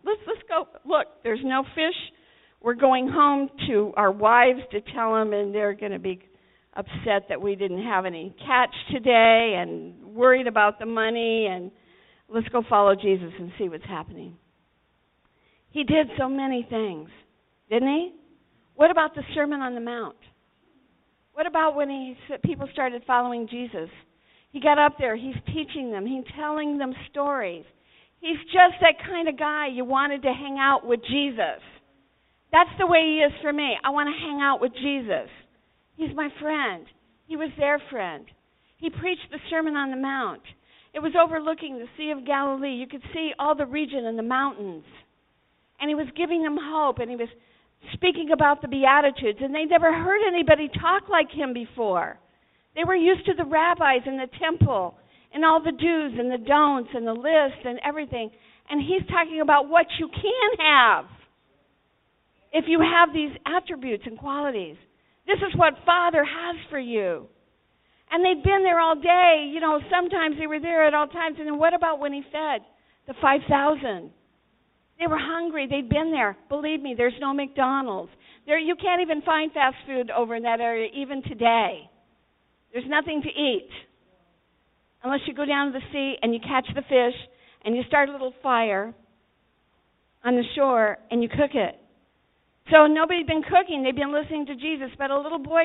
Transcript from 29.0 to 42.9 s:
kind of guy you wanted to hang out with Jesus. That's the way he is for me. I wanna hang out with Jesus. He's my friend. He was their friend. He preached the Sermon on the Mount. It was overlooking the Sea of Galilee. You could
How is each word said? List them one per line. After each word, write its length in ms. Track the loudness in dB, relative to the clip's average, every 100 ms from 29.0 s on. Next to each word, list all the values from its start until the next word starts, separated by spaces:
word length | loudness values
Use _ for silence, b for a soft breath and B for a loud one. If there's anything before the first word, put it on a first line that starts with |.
| -2
kind 220 | -4 -4
of 100 | -2
guy 300 | -4 -2 -4
you 160 | -4
wanted 380 | -2 0 0 -2
to 80 | -4
hang 260 | -4 -6 0
out 300 | 2 2 2
with 140 | -2
Jesus. 580 | -2 -2 -2 -2 -4 -6 -14 -20 _ _ _ _ _ _ 2
That's 180 | 4 4 2
the 80 | 4
way 140 | 6
he 160 | 6 4
is 160 | 2 2
for 100 | -4
me. 240 | -2 -2 -2
I 60 | -2
wanna 280 | -2 -2 -4
hang 220 | -6 -2
out 200 | 0 0
with 100 | -2 -4
Jesus. 480 | -6 -4 -4 -6 -6 -18 _ _ _ _ _ -8
He's 200 | -8 -6
my 140 | -8 -6
friend. 460 | -6 -4 -4 -6 -14 _ _ _ -12
He 80 | -8
was 140 | -8 -2
their 200 | 0 0 -4
friend. 340 | -8 -8 -10 -16 _ _ _ _ -10
He 120 | -10
preached 400 | -6 -6 -6 -10
the 80 | -16 -6
Sermon 260 | -4 -2 -2
on 160 | -4
the 60 | -4
Mount. 440 | -6 -4 -6 -10 -18 -20 b b b
It 80 | -8
was 120 | -2 2
overlooking 560 | 2 2 -4 -6 -6 -12
the 120 | -14 -10
Sea 140 | -8
of 140 | -6 -4
Galilee. 460 | -2 -2 -4 -6
You 160 | -8
could 160 | -10